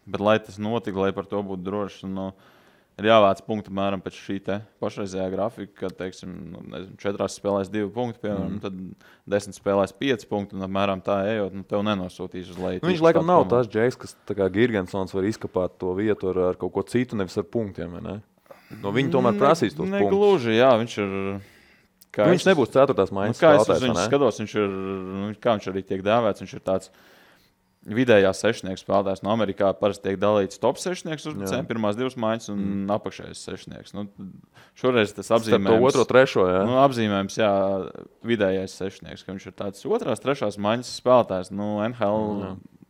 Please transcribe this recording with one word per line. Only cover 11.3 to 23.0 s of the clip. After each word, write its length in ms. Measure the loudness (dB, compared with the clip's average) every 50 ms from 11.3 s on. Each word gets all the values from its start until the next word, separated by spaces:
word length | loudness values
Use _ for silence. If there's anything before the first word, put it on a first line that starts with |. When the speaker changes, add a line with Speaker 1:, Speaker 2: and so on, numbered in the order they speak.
| -2
Speaker 1:
ejot, 200 | -2 -4 -4 -6
nu, 100 | -10 -10
tev 160 | -4 -4 -2
nenosūtīs 680 | 0 0 0 -2 -2 -6 -8 -10 -12 -10 -10 -12 -12 -12
uz 60 | -10 -6
leju 200 | -4 -4 -4 -2 -2
Speaker 2:
Nu, 60 | -2
viņš 100 | 0 4
Speaker 1:
tieši 80 | 6 6
Speaker 2:
laikam 160 | 6 4 4
Speaker 1:
tādu 20 |
Speaker 2:
nav 180 | 4 4 4 4
Speaker 1:
komandu. 40 | 4
Speaker 2:
tas 180 | 4 2 2 2
Džeks, 280 | 0 0 0 0 0 -2
kas, 180 | -10 -18 -18 _ _ -8
tā 80 | -2
kā, 160 | 0 0 2
Girgensons, 640 | 4 4 2 4 2 0 -2 -2 -4 -6 -6 -4 -2
var 100 | -2 0
izkapāt 560 | -2 -2 -4 -6 -6 -2 -2 -2 -2 -4 -6
to 160 | -6 -4 -2
vietu 340 | 0 0 0 0 0 -2 -2
ar, 80 | 0 2 2 0
ar 60 | 0
kaut 180 | -2 -4 -6 -4
ko 80 | -4 -4
citu, 320 | -2 0 -2 0 0 -2
nevis 220 | -4 -4 -4 -4 -6
ar 60 | -6
punktiem, 460 | -4 -4 -4 -4 -4 -6 -10 -10 -10
vai 120 | -10 -12
ne? 200 | -10 -10 -10 -10 -12 _ _ _ _ -20 -20 -20 _ -20 -16 -10 -6
No 80 | -4
viņa 180 | 0 0 0 2
tomēr 220 | 2 2 4 2 2
Speaker 1:
Ne-, 60 | 4
Speaker 2:
prasīs 340 | 4 4 4 4 2 -2 -2
tos 140 | -2 -6 -4
Speaker 1:
ne 80 | -2 0
Speaker 2:
punktus. 200 | 0 2 2 4
Speaker 1:
gluži, 400 | 4 4 4 4 2 2 4 6
jā, 120 | 6 6 6 4
viņš 200 | 2 -2 -4 -4
ir, 400 | -4 -2 -2 -4 -4 -6 -6 -8 -10 -14 _ _ _ _ _ _ _ _ _ _ _ _
kā 140 | -2 2 4
Speaker 2:
Nu, 80 | 4 4
Speaker 1:
es 100 | 4 4
Speaker 2:
viņš 20 | 4
nebūs 220 | 4 4 4 2 4
ceturtās 380 | 4 4 4 4 2